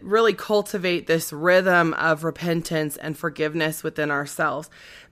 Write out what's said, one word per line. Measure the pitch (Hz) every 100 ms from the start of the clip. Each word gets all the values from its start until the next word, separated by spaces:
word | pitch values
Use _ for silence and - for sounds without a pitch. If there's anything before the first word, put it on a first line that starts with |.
really | 190 214 226
cultivate | 196 - 208 202 208 180 175 -
this | 165 -
rhythm | 147 170 185 190 175 165
of | - 160 156
repentance | 160 - 170 170 165 160 151 -
and | 156 147
forgiveness | 170 143 151 160 156 156
within | 160 - 151
ourselves, | 143 143 - 156 135 160 - - - -